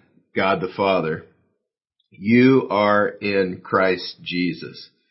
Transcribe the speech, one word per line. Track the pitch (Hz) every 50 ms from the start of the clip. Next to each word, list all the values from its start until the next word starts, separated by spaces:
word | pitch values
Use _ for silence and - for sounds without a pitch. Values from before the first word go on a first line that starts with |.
| _ _ _ _ _ _ -
God | 110 98 95 98 85
the | 92 90 -
Father, | - 101 98 95 90 80 78 80 - - - _ _ _ _ _ _ _ _ _ _ _ _ _ _ _ _
you | _ - 95 107 117 123 127 131 135 127 - -
are | 95 104 104 104 104 104 104
in | - - - 101 104 101 98 95 90 92 - -
Christ | - 110 98 95 95 92 90 - - - - 82
Jesus, | - 87 87 90 85 78 - - - - - - - _ _ _ _